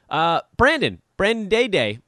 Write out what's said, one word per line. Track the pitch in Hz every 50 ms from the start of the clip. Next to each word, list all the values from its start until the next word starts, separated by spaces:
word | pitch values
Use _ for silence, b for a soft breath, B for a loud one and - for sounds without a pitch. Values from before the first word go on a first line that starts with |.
| b b
Uh, | - 151 160 170 165 151 - _ _ -
Brandon, | 226 277 330 302 214 120 92 85 _ _ _ -
Brandon | 190 208 233 226 214 185
Day | 208 226 254 247
Day, | 185 156 120 104 104 120 _